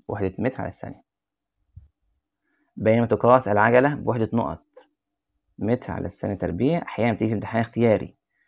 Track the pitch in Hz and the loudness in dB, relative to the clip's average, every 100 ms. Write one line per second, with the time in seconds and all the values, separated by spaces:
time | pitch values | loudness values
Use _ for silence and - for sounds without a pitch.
0 | - 104 95 92 117 - 87 - - - | -10 -6 -4 -4 -6 -4 -10 -10 -16 -16
1 | _ _ _ _ _ _ _ - - _ | _ _ _ _ _ _ _ -20 -20 _
2 | _ _ _ _ _ _ _ - 104 113 | _ _ _ _ _ _ _ -2 2 2
3 | 117 104 117 127 101 101 110 123 139 143 | 2 2 6 4 4 2 6 6 4 0
4 | 110 117 110 117 71 82 _ _ _ _ | -4 -2 -2 -2 -4 -8 _ _ _ _
5 | _ _ _ _ _ - 101 120 - 90 | _ _ _ _ _ -8 -4 -2 -4 -8
6 | 87 - 104 98 85 85 127 170 - - | -8 -8 -8 -4 -6 -2 -2 -2 -6 -4
7 | 117 107 113 107 107 113 120 117 117 101 | -2 0 -2 -4 -4 -4 -4 0 2 2
8 | - _ _ _ | -2 _ _ _